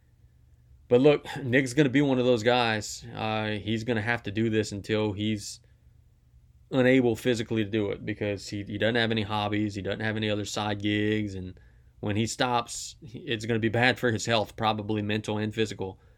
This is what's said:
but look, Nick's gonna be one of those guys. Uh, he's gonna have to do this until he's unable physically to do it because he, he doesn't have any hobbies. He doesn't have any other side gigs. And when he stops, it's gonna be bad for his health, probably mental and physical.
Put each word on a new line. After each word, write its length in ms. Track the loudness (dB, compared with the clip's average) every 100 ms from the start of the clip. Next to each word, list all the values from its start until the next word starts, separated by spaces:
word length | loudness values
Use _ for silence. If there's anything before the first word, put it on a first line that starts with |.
| _ _ -20 _ -20 -20 -20 -14 4
but 120 | 6
look, 260 | 6 4 0 -8
Nick's 320 | 2 2 2
gonna 140 | 4 4
be 140 | 4
one 160 | 4 2
of 80 | 4
those 160 | 4
guys. 640 | 4 4 2 0 -4 -12 -12 -6
Uh, 360 | -4 -2 -2
he's 300 | -4 -2 -4
gonna 200 | -2 -2
have 200 | 0 -4
to 60 | -4
do 200 | -2 0
this 220 | 2 0
until 400 | -4 -4 -2 0
he's 460 | -2 -2 -2 -6 -14 _ _ -20 _ _ _ _ -20 _ -20 -4
unable 460 | 4 6 6 6 2
physically 480 | 0 0 0 -2
to 60 | 0
do 200 | 0 0
it 140 | -4
because 440 | -6 -4 -4 -4 -6
he, 140 | -10
he 160 | -8 -2
doesn't 180 | 0 2
have 140 | 2
any 120 | 0
hobbies. 520 | 0 -2 0 0 -2
He 80 | -4
doesn't 180 | -6 -4
have 160 | -4 -2
any 140 | -2
other 140 | -2
side 380 | -4 -4 -4 -2
gigs. 520 | 0 0 2 0 -2
And 240 | -6 -12 -14 -20 -20 -20 -10
when 160 | -4 -2
he 100 | -2
stops, 720 | -2 0 0 -2 -10 -12 -16
it's 440 | -16 -14 -8 -6 -2
gonna 120 | 0
be 100 | 0
bad 300 | 2 2 2
for 140 | 0
his 140 | 0 0
health, 280 | 0 0
probably 480 | -2 -2 -2 -2 -2
mental 360 | 0 -2 -2 -4
and 160 | -2
physical. 440 | -2 -2 -2 -8 -10 -20